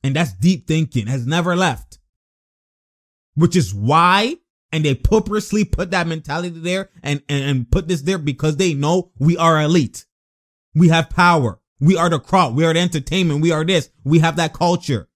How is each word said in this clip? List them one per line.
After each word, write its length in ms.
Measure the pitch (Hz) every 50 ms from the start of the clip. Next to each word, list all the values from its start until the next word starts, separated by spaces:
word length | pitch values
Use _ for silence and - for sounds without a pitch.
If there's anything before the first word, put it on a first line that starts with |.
| -
And 120 | 135 135
that's 180 | 151 170 131 95
deep 340 | 90 98 175 190 139 -
thinking, 400 | - 156 160 160 - - 127 101
has 200 | 110 135 135 117
never 300 | 123 151 175 175 180 175
left. 420 | 175 185 175 127 - - _ - _ _ _ _ _ _ _ _ _ _ _ _ _ _ _ _ _ _ _ _ _ _ _ _ _ _ _ _
Which 220 | 139 165 175 -
is 180 | 185 139 87 98
why, 600 | 101 104 120 143 160 170 180 185 196 214 247 330 - _ _ _ _ _ _ -
and 120 | 160 151
they 100 | 147 131
purposely 720 | - - - 208 220 214 - 208 214 208 - - 214 208
put 260 | - - - 180 180
that 160 | 185 185 170
mentality 540 | 165 160 160 156 - 143 165 175 180 170 165
there 300 | 160 175 180 190 196 190 _ - -
and, 200 | 143 143 139 _ -
and, 160 | 143 139 135
and 260 | 139 143 131 120 _
put 180 | - 180 180 160
this 140 | 180 156 135
there 160 | 165 190 185
because 380 | 151 147 139 - - 156 156
they 180 | 139 190 180 156
know 380 | 139 143 151 170 185 175 _ _ -
we 180 | 135 156 170
are 240 | 160 165 165 160 156
elite. 460 | 151 151 170 175 139 110 _ - - _ _ _ _ _ _ _ _ _ _ _ _ _ _
We 140 | 156 180 165
have 220 | 165 165 160 -
power. 500 | - - 175 175 175 160 131 110 92 _ _ _ _ _
We 160 | 135 156 190
are 140 | 165 170 175
the 80 | 165 143
crowd. 360 | - - - 190 175 165 113
We 100 | 135 165
are 100 | 165 160
the 60 | 165
entertainment. 600 | 175 180 175 156 131 - 156 190 185 165 143 143
We 120 | 156 170 165
are 120 | 151 160
this. 260 | 170 190 170 - - _ _ _
We 140 | 139 156 165
have 160 | 156 165 156
that 160 | 165 165 156 -
culture. 560 | - 175 175 175 175 175 - 139 107 82 _ _